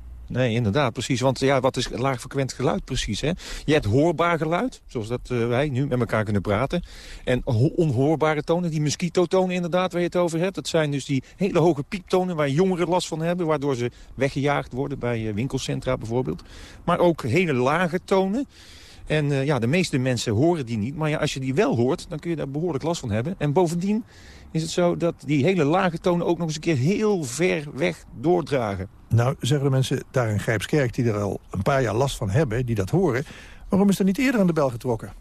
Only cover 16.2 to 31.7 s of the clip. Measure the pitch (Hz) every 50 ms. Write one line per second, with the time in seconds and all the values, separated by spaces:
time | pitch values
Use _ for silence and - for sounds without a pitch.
16.2 | 131 151 180 175 - - - - - - - - - 165 175 - 175 175 160 -
17.2 | - 113 120 180 190 160 135 120 123 135 151 170 185 165 160 185 - - 196 190
18.2 | 190 190 202 269 277 - - - - - - - - - - - - - 151 151
19.2 | 147 143 143 135 135 151 151 120 110 120 160 190 175 - - 127 127 131 123 110
20.2 | - 123 104 107 147 170 180 156 127 113 120 107 98 127 143 151 156 151 151 -
21.2 | 151 143 - 135 131 131 131 165 220 285 196 117 120 131 170 - - - 170 147
22.2 | - 170 170 147 143 139 135 151 175 180 151 131 - 160 170 - - 113 98 110
23.2 | 120 165 196 - 147 147 135 185 180 156 175 175 180 196 214 226 - - - -
24.2 | - - - - - - - 160 160 160 - 180 175 175 170 156 165 170 - -
25.2 | - 131 151 143 123 185 196 175 143 139 165 190 196 180 165 165 - 185 175 175
26.2 | - - 170 160 170 160 151 156 - 170 160 120 123 165 208 214 214 214 202 175
27.2 | 147 117 120 147 175 185 180 165 143 143 - 123 165 180 165 - - - - 113
28.2 | 120 165 180 175 147 - 147 131 117 104 98 92 95 - - - - - 110 113
29.2 | 117 131 143 - - 117 147 143 139 143 131 131 127 - 135 - - - - 135
30.2 | 117 110 107 95 - - 113 101 - - 156 151 131 117 - - 120 117 104 104
31.2 | 104 95 - - - - - 92 98 147